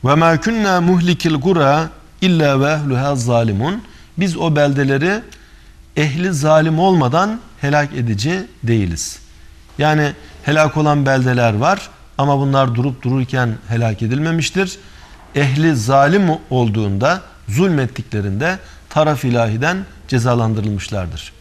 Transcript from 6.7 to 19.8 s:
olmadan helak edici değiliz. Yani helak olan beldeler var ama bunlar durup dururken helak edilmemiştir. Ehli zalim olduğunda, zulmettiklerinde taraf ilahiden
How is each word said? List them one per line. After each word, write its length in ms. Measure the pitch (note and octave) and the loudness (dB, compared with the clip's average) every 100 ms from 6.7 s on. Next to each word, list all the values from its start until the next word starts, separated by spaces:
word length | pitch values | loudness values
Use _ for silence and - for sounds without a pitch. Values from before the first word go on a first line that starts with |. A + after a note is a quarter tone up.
| D#3+ | 2
olmadan 600 | F#3+ F#3 B2+ D#3 G3+ A3+ - - | 2 4 2 2 0 -4 -12 -8
helak 320 | C#3 D3 C#3+ | 0 0 0
edici 540 | D3 A#2+ G#2 B2 F#3 F#3 - | -4 -2 -2 -2 -4 -6 -10
değiliz. 560 | A#2 A#2 F#2+ E2 - - - - - - - - | -2 0 0 -4 -8 -14 -20 -20 -20 -20 -20 -2
Yani 360 | D3 D3+ D3 - - - | 0 2 0 -4 -18 -12
helak 340 | - D3+ D#3 D#3 | -2 2 2 2
olan 280 | D3+ D3 C#3 | 2 2 2
beldeler 480 | C3+ B2+ B2 A#2 | 2 2 2 2
var 360 | G#2 C#3+ G3+ - - - - | 2 0 -2 -4 -20 -18 -4
ama 220 | C#3 C#3 | 0 0
bunlar 360 | C#3 C3+ C3+ A#2 | 2 2 2 0
durup 280 | C3+ B2 | -2 -4
dururken 460 | B2 C3 B2+ C3 B2 A2 - | -4 -2 -2 -2 -2 -4 -6
helak 340 | A#2 A#2 G2 | -2 -2 -2
edilmemiştir. 760 | A2+ C3 D#3 E3 D3 F#3 F#3+ - - - - - - - | -4 -2 -2 -2 -2 -2 -4 -6 -20 -20 -20 -20 -8 -2
Ehli 400 | C#3+ C3+ D#3+ C#3+ | 0 2 2 2
zalim 540 | G#2+ C3+ C#3+ F#3+ F#3 D#3+ - | 2 4 4 4 2 -2 -2
olduğunda, 720 | B2+ A#2 G#2 G#2 G2 C3 F#3 - - - | 0 0 0 -2 0 0 -2 -6 -20 -8
zulmettiklerinde 1080 | G#2 F#3+ D#3 B2+ - A2+ A2 G2+ G2 D#3 F#3+ - - - | 0 0 0 -2 -6 -8 -6 -4 -4 -4 -4 -10 -20 -6
taraf 360 | - D#3 D3 C3 | 0 0 0 0
ilahiden 520 | A#2+ A2+ A2 C#3+ F#3 | 0 0 0 -2 -4